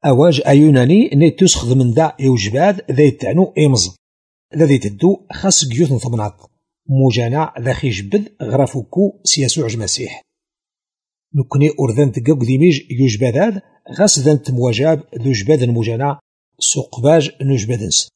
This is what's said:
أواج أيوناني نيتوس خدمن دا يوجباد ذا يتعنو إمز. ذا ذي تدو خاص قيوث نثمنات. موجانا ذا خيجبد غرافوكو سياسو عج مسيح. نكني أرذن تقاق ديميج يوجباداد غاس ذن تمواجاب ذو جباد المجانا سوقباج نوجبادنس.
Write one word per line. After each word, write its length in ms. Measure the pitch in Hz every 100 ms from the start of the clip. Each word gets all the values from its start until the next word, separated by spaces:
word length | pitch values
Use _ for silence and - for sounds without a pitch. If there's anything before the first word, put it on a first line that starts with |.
| 147
أواج 360 | 127 170 143 143
أيوناني 600 | 139 156 135 123 190 240
نيتوس 420 | 139 160 - 185 -
خدمن 380 | 120 131 123
دا 220 | 117 160 -
يوجباد 720 | 135 127 101 120 180 196 -
ذا 120 | 127
يتعنو 500 | 147 - 101 151 185 -
إمز. 380 | 151 123 95 - _ _ _ _ _ 143
ذا 100 | 156
ذي 120 | 135
تدو 480 | 101 101 170 196 _
خاص 340 | - 117 - 139
قيوث 260 | 117 165
نثمنات. 440 | 127 123 117 104 - _ _ _ _ -
موجانا 640 | 135 131 113 117 139 156 -
ذا 140 | 120
خيجبد 560 | 123 139 98 101 208 208 _
غرافوكو 800 | 120 127 139 135 113 - 202 -
سياسو 400 | - - 131 -
عج 140 | 117 113
مسيح. 440 | 101 - 123 - _ _ _ _ _ _ _ _ _ _ _ 143
نكني 340 | 127 131 151 143
أرذن 320 | 135 110 143
تقاق 260 | 117 120 147
ديميج 440 | 117 131 175 139 -
يوجباداد 720 | 117 131 104 123 120 208 196 - _ - -
غاس 200 | 202 -
ذن 220 | 135 147
تمواجاب 640 | - 127 123 113 151 156 151 -
ذو 160 | 123
جباد 300 | 117 98 151
المجانا 560 | 123 120 110 117 143 143 _ _ _ _
سوقباج 720 | - 147 - - 127 165 143 -
نوجبادنس. 680 | 135 135 107 117 110 - -